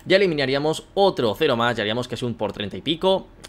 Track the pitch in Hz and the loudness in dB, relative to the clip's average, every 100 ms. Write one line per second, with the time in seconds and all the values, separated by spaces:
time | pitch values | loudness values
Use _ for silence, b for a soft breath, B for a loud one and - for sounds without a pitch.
0 | B 190 190 147 131 139 151 156 - 185 | B 4 4 2 0 0 0 -2 -4 2
1 | 196 - 117 98 151 117 120 113 104 117 | 2 4 0 2 2 2 0 0 -2 -4
2 | 123 113 120 107 104 98 101 95 135 165 | -6 -6 -6 -4 -4 -6 -8 -6 -6 0
3 | 190 190 - - | 2 0 -2 -20